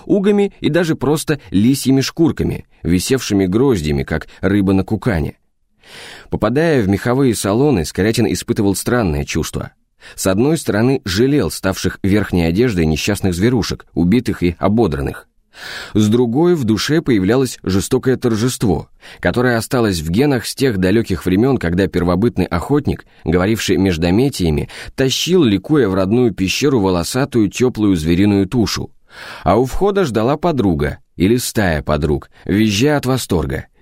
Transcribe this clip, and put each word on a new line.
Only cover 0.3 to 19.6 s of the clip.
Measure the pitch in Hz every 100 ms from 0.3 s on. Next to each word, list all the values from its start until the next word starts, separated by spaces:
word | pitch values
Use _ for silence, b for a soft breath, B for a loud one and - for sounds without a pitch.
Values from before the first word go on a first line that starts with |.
| 208 202 b
и | -
даже | 160 165 156
просто | 131 151 - 139 B
лисьими | 90 113 139 120 135
шкурками, | 131 - 165 - - - - _
висевшими | - 90 - 131 - 101 95
гроздями, | 101 139 107 76 69
как | 67 80 - B
рыба | 92 104 95
на | 95
кукане. | 92 104 - 87 - - _ _ _ _ B B B B B
Попадая | 87 107 127 165 143
в | 95
меховые | 98 123 123 139
салоны, | 101 101 107 147 113 73
Скорягин | - 101 113 110
испытывал | 87 - 117 101 95
странное | - 123 101 71
чувство. | 71 85 73 - - _ _ _ B B
С | 95
одной | 95 135 160
стороны, | - 104 123 135 -
жалел | 87 131 147 85
ставших | - 95 95 92 -
верхней | 98 104 98 92
одеждой | 82 87 127 90 78
несчастных | 78 - 101 98
зверушек, | 85 110 127 - 64 -
убитых | - 87 117 - 92
и | 87 82
ободранных. | 98 107 104 71 67 - - _ _ B B B B
С | 104 107
другой, | 117 123 123 175 175
в |
душе | 110 107 - 156
появлялось | 151 113 92 123 131 -
жестокое | - 95 87 131 131 127
торжество, | 127 110 123 123 113 76 - _ B B
которое | 87 87 127
осталось | 117